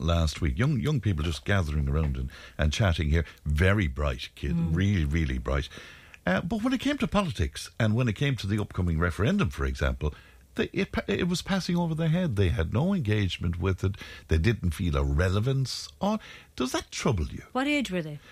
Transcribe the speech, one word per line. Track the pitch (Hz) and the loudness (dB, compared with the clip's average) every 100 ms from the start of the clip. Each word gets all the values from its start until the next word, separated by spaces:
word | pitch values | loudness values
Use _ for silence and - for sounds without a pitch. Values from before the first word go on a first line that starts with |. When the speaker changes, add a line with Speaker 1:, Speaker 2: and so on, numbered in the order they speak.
Speaker 1:
last | 78 85 80 - | 2 2 2 0
week. | 73 62 | -2 0
Young, | 135 135 | 0 2
young | 104 147 | 0 0
people | 107 78 | 0 0
just | 85 78 - | -2 -2 0
gathering | 101 76 76 67 | 0 2 0 2
around | 76 76 65 | 2 0 -2
and, | 65 - - - | -6 -8 -12 0
and | 76 | 0
chatting | 71 101 85 76 | 2 2 2 2
here. | 82 76 - 78 | 2 0 -6 -2
Very | 73 92 107 82 | 4 4 4 2
bright | 64 73 - - - | 0 -2 -2 -10 -6
kid, | 73 85 | -2 0
Speaker 2:
Mm. | 82 80 | 0 2
Speaker 1:
really, | 98 98 71 | 2 2 2
really | 82 73 64 | 0 0 -2
bright. | 64 69 - - - - - - 180 | -2 -2 -2 -10 -18 -20 -20 -6 -2
Uh, | 185 | 0
but | 170 226 | 0 -2
when | 247 | 0
it | 254 | 0
came | 269 294 | 0 -2
to | 208 | 0
politics | 202 180 - 71 - - - | 0 0 -2 -4 -4 -10 -2
and | 110 110 | 0 2
when | 127 | 0
it | - | 0
came | 139 127 | 0 -2
to | 98 | -2
the | 104 | -2
upcoming | 101 - 87 80 | -2 -2 0 2
referendum, | 87 78 117 202 113 | 2 2 0 2 0
for | 69 | -2
example, | 67 67 67 65 76 - - - - - | -4 0 -2 0 -4 -6 -20 -20 -10 -4
they, | 214 | -2
it | - 196 | -2 -2
pa-, | 226 - | -2 -2
it | 202 180 | 0 0
was | 180 | -2
passing | - 190 - 175 | -2 -2 0 0
over | 170 160 | 0 0
their | 165 | 0
head. | 170 180 101 | 2 0 2
They | 95 | 2
had | - 80 104 | 2 0 0
no | 175 | 0
engagement | 196 104 107 95 - 85 85 | 0 0 2 0 -2 -4 0
with | 95 92 | 0 0
it. | 98 101 - - - | -2 -4 -12 -12 0
They | 80 | 2
didn't | 98 110 90 80 | 4 2 0 0
feel | 90 71 | 0 2
a | |
relevance. | 69 73 90 98 123 135 127 - - - | 2 2 2 2 2 0 -2 -6 -10 -2
Or, | 196 214 - - - - | -2 -2 -6 -20 -14 -6
does | 254 | -2
that | 330 - | -2 -6
trouble | - 165 101 - | -4 0 0 -2
you? | 101 - | -6 -6
Speaker 2:
What | 247 277 | -4 0
age | 294 220 | 0 0
were | 180 | -4
they? | 156 147 - | -6 -10 -16